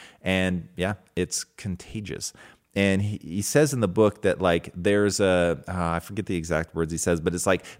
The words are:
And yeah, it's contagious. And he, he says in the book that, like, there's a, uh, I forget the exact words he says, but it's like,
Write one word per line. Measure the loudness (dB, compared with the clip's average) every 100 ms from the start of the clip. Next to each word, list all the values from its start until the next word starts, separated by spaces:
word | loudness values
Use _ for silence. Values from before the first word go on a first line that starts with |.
| -20 _
And | -2 0 0 -2 -6 -4
yeah, | -4 -4 _ -4
it's | -4 -4
contagious. | -10 -10 -8 -8 -10 -12 -10 -10 -10 -14 -20 -20 _ 0
And | 2 2
he, | 0 -4
he | -6 -6
says | 0 2 2
in | 2
the | 0
book | 4 4 4
that, | 0 2
like, | 2 2 0 -4
there's | 2 2 2 2
a, | 2 4 2 0 -4
uh, | -4 -2 -2
I |
forget | -4 -8 -4
the | -4
exact | -2 -2 -2 -4
words | -4
he | -2
says, | 0 0
but | 0
it's | -2 0
like, | 0 -2 -2